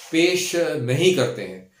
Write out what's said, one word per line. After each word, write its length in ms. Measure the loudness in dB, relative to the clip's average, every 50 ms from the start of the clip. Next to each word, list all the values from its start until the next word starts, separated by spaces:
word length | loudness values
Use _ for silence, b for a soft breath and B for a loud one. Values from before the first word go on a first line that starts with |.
| -12 -4 0
पेश 440 | 2 2 2 2 0 -2 -2 -2
नहीं 600 | -2 -2 -2 -2 -4 -2 -2 0 2 4 4 4
करते 260 | 4 2 0 -2 -6 -10
हैं। 300 | -12 -12 -16 -18 b b b